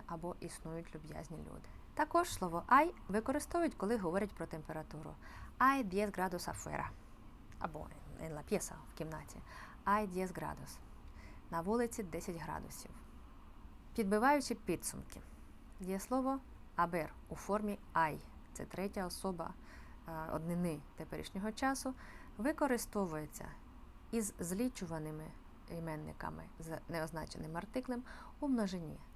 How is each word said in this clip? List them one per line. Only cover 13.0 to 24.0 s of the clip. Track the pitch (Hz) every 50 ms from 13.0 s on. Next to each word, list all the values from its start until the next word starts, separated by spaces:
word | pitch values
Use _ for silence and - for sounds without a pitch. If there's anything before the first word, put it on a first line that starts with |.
| - - - - - - - - - - - - - - - - - - -
Підбиваючи | - 226 190 202 214 226 269 294 294 254 - 240
підсумки, | 220 - - 175 156 - - - - - - - - - - - - - - - - - - - -
дієслово | 196 180 190 196 190 - 254 262 262 262 269 269 - - - - - - - -
haber | 175 170 170 175 151 151 - - - -
у | 160
формі | 147 - - 190 214 214 208 202 - - - -
«hay» — | 160 165 156 147 147 - - - - - - -
це | - 147
третя | - - - 185 202 196 208 190
особа, | 175 175 - - 190 185 170 165 - 175 - - - - - - - - - - -
е, | 165 160 156 160
однини | - 160 160 165 175 175 175 175 160 151 147 - -
теперішнього | - 160 - - 156 156 - - 196 190 220
часу, | 220 - - 269 269 262 - 269 262 - - - - - - - - -
використовується | 214 277 311 - 311 277 254 233 - - - 208 196 180 156 156 151 147 - - - - - - - - - - - - - -